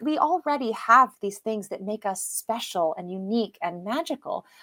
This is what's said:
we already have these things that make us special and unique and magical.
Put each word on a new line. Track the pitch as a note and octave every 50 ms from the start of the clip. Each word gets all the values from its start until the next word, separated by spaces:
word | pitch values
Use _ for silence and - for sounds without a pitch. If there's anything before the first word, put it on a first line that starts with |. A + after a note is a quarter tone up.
we | A#3 D4+ D#4
already | - - D4+ F4+ E4+ - D4 D4 B3+ B3+ A3
have | G#3+ - - - A#3 B3+ B3+ G3+ - _
these | G#3 G3+ G3
things | - - A3 A3 G#3+ F#3+ -
that | F3+ -
make | F#3+ G#3 A3 A3 -
us | G3 F#3+ -
special | - - - - - - A3 A#3 - - - F3+ E3 D#3+ -
and | F#3 F3+ F3+
unique | F#3 F#3+ F#3+ G3 A3+ A#3 G#3+ F#3+ - _
and | E3 E3+ F3 F3 F3+
magical. | G3+ B3 D#4 E4+ - C#4 - - - - - - _ _ -